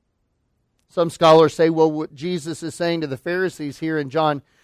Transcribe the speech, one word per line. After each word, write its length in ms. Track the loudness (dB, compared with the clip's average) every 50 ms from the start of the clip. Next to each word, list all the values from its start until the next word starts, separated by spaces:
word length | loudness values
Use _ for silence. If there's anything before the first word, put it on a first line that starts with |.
| _ _ _ _ _ _ _ _ _ _ _ _ _ _ _ _ _
Some 220 | _ _ -2 -2 -2
scholars 440 | -2 2 6 6 8 8 6 4 2
say, 160 | 2 0 0
well, 220 | 2 2 2 2
what 240 | 0 -4 -8 -10 -12
Jesus 480 | -12 -8 -8 -6 -6 -8 -10 -12 -10 -12
is 100 | -12 -8
saying 280 | -6 -4 -4 -2 -4
to 60 | -4
the 100 | -6 -8
Pharisees 600 | -10 -8 -6 -4 -4 -4 -6 -6 -8 -10 -12 -10 -8
here 200 | -6 -4 -4 -4
in 100 | -6 -4
John 320 | -2 0 0 0 -2 -2 -8 _ _ _